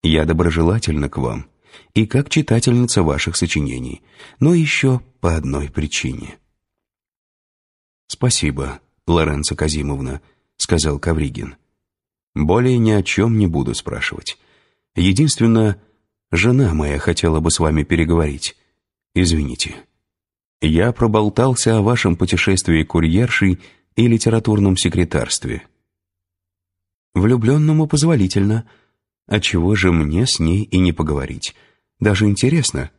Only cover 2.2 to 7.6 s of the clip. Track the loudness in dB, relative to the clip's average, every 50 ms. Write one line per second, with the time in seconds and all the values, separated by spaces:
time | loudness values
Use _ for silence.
2.2 | -2 0 -2 -2 0 2 0 0 2 2 2 2 2 0 0 0 0 0 0 -2
3.2 | -4 -4 -4 -4 -4 -2 -2 -2 -4 -4 -6 -8 -10 -12 -12 -16 _ _ _ _
4.2 | -20 -20 -4 _ 2 4 4 2 2 0 -2 0 2 2 0 0 -4 _ _ _
5.2 | -2 -2 -2 -2 -4 -4 -6 -6 -6 -6 -6 -6 -6 -4 -6 -6 -6 -6 -8 -8
6.2 | -12 -16 -18 _ _ _ _ _ _ _ _ _ _ _ _ _ _ _ _ _
7.2 | _ _ _ _ _ _ _ _